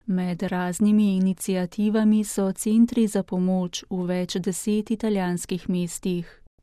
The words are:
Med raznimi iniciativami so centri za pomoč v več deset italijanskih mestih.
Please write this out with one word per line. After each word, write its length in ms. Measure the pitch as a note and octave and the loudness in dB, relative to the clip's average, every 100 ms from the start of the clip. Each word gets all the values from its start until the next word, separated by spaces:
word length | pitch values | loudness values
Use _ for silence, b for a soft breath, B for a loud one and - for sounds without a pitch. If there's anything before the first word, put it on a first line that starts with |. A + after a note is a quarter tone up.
| - | -4
Med 340 | F#3 F3+ F3 | -2 -2 -4
raznimi 760 | F#3 F3+ F3+ F3+ G#3 G#3+ G#3 F#3 | -4 -2 -4 0 4 4 4 2
iniciativami 1040 | F#3+ F#3 - F#3 F3+ - G#3 A3 G#3+ G#3+ | 2 0 -2 -2 -2 -2 0 2 4 4
so 280 | G#3 - F#3+ | 2 -2 -2
centri 560 | F#3+ A3 A3 A#3 - A3 | -2 2 4 4 4 2
za 160 | G3+ | 0
pomoč 600 | F#3 F#3 F3+ F#3 F3+ - - | -2 -2 0 0 -2 -6 -6
v 160 | F#3 F3+ | -4 -2
več 300 | F3+ F3+ F#3+ | -2 -2 -4
deset 520 | F3+ F3+ - G#3+ G#3+ | -4 -4 -2 -2 -2
italijanskih 720 | A3 A3 G3+ F3+ F3 - F3+ - | -4 -2 0 0 -2 -4 -6 -2
mestih. 600 | F3+ F3 - F#3+ F3+ E3+ - - _ | -2 -2 -4 -4 -4 -6 -14 -20 _